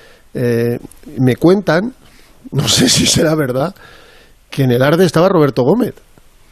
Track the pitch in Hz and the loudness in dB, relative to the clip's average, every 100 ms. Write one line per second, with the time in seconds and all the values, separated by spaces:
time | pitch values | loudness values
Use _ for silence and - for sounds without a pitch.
0 | - - _ 147 120 117 120 120 - - | -20 -20 _ -6 -2 -2 -2 -4 -10 -20
1 | - - 127 120 160 196 175 160 226 - | -16 -2 0 2 2 2 2 -2 -2 -10
2 | _ - - - - 139 139 - - - | _ -20 -20 -20 -8 -6 -2 0 0 0
3 | - - 160 156 135 127 160 - - - | 0 0 0 -2 -2 -4 -4 -8 -20 -20
4 | - - _ _ _ - 131 123 135 165 | -20 -20 _ _ _ -4 0 2 2 2
5 | 185 165 185 180 143 131 127 214 226 - | 2 2 2 2 2 0 0 0 -2 -6
6 | _ _ _ _ _ | _ _ _ _ _